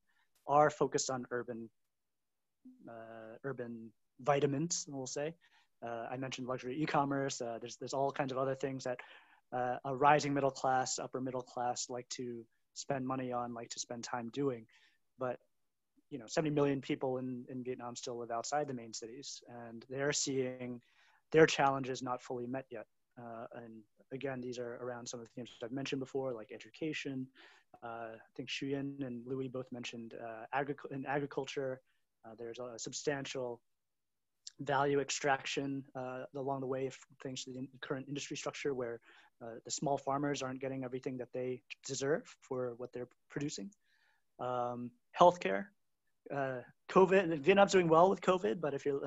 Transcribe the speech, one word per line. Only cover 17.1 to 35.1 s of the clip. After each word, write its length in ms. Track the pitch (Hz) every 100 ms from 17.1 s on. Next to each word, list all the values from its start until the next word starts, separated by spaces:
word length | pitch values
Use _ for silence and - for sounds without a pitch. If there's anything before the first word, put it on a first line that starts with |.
| 127
in, 260 | 127 123 127
in 140 | 131
Vietnam 320 | 123 123 120
still 240 | 120 131 120
live 140 | 117
outside 340 | 117 - 147 143
the 80 |
main 180 | 123 113
cities, 480 | 107 113 135 135 - - 120 117
and 160 | 113 -
they're 240 | 131 143
seeing 680 | 147 143 135 127 127 123 120 _ _ - _ -
their 160 | 156 156
challenges 560 | - 139 135 127 123
not 180 | 127 123
fully 280 | - 127 120
met 180 | 131 -
yet. 160 | 117 - _ _ -
Uh, 300 | 117 113 123
and 200 | 123 117 113 104 _ -
again, 280 | 131 139 127
these 180 | 123 120
are 200 | 120 120
around 260 | 123 120 120
some 120 | 120
of 60 | 113
the 40 | -
themes 140 | 113 -
I've 80 | 117
mentioned 280 | 135 135 135
before, 320 | 131 139 131
like 180 | 117 107
education. 760 | 110 110 - 160 147 143 131 131 - - - _ -
Uh, 40 | 117 117 113
I 180 | 110 - -
think 120 | 123
Xuyen 560 | - 139 139 139 139 131
and 160 | 120 123
Louis 220 | 135 131
both 220 | 127 127
mentioned, 440 | 123 123 117 113 -
uh, 380 | 117 110 117 135
agric-, 320 | 143 143 -
in 140 | 135 131
agriculture. 720 | 143 143 - 135 147 135 131 _ _ _ _
Uh, 60 | 113 113
there's 200 | 117 117
a 200 | 123 113
substantial 800 | - - - 139 135 139 123 120 _ _ _ _ _ _ _ _ - -
value 400 | 143 135 143 143
extraction, 840 | 139